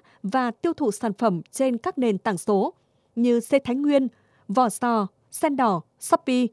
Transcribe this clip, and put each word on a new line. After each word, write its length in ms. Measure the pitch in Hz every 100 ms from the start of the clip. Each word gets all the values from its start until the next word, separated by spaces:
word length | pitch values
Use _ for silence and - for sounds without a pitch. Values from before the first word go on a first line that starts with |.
| - _
và 280 | 196 262 247
tiêu 220 | 226 339
thụ 180 | - 262
sản 220 | 202 226
phẩm 280 | 190 233 175 -
trên 280 | - 269 233
các 200 | 370 294
nền 200 | 240 190
tảng 200 | 226 185
số 360 | - 202 262 - _ _ _ -
như 240 | 240 233
C 240 | - 277
Thái 120 | 269 254
Nguyên, 320 | 294 285 262 - _ _ -
Vỏ 200 | 208 240
Sò, 380 | - 247 226 190 _ _
Sen 260 | - 311 269
Đỏ, 240 | 233 175 - -
Shopee. 460 | - - - 254 247